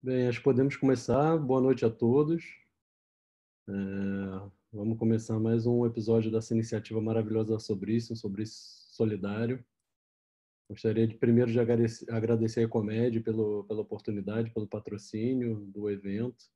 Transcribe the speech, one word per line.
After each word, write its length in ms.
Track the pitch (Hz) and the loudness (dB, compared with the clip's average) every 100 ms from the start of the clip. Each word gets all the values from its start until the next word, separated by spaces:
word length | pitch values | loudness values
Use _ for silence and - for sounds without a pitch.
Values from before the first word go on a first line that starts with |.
| 127 | 0
Bem, 220 | 127 123 | 2 2
acho 100 | 120 | 2
que 60 | |
podemos 320 | 139 123 139 - | 2 4 2 2
começar. 600 | 135 123 - 127 151 160 | 2 2 2 2 4 2
Boa 240 | 131 131 | 2 2
noite 240 | 131 127 | 4 4
a 60 | 117 | 2
todos. 540 | 113 117 131 151 165 - - _ _ _ _ _ _ _ _ _ _ - | 2 4 4 4 0 -4 -20 _ _ _ _ _ _ _ _ _ _ -10
É, 40 | 98 98 98 98 98 98 95 98 _ _ | -6 -4 -4 -4 -4 -6 -8 -12 _ _
vamos 240 | 110 107 113 | -6 -4 0
começar 400 | 113 113 113 110 | 2 0 0 -2
mais 260 | 113 117 117 | 2 2 2
um 180 | 120 | 2
episódio 460 | 120 117 110 113 110 | 2 -2 2 2 2
dessa 240 | 110 113 | -2 0
iniciativa 460 | 113 110 110 - 110 | -2 0 -4 -4 -4
maravilhosa 580 | 110 110 107 110 110 110 | 0 0 0 -2 0 -2
sobre 380 | - 101 98 117 | -2 -6 0 -2
isso, 160 | 117 | -2
um 40 | 113 | -8
sobre 280 | 104 98 | -8 -6
isso 420 | 110 - - - - | -8 -10 -20 -20 -20
solidário. 680 | - 110 104 101 104 120 127 - _ _ _ _ _ _ _ _ _ _ | -2 0 0 -4 -4 -4 -6 -10 _ _ _ _ _ _ _ _ _ _
Gostaria 380 | 101 110 110 113 | -4 0 2 0
de 80 | - | 2
primeiro 340 | 120 117 120 | 4 6 6
de 80 | 117 | 2
agrade-, 500 | 117 117 117 117 - | 2 4 2 -2 -6
agradecer 520 | 117 113 117 113 113 | -4 0 2 2 0
a 20 | |
Ecomed 560 | 113 117 104 110 120 113 | 0 0 -2 0 0 0
pelo, 460 | 113 110 107 104 | -2 -2 0 -2
pela 160 | 101 107 | -4 -6
oportunidade, 720 | 104 107 - 104 98 110 113 | -6 -8 -6 -6 -4 -4 -4
pelo 160 | 113 104 | -6 -6
patrocínio 960 | 104 - 101 - 107 117 131 120 107 101 | -8 -8 -12 -10 -6 -4 -2 -2 -6 -8
do 160 | 101 104 | -8 -6
evento. 540 | 98 98 101 120 120 - | -6 -6 -6 -6 -8 -20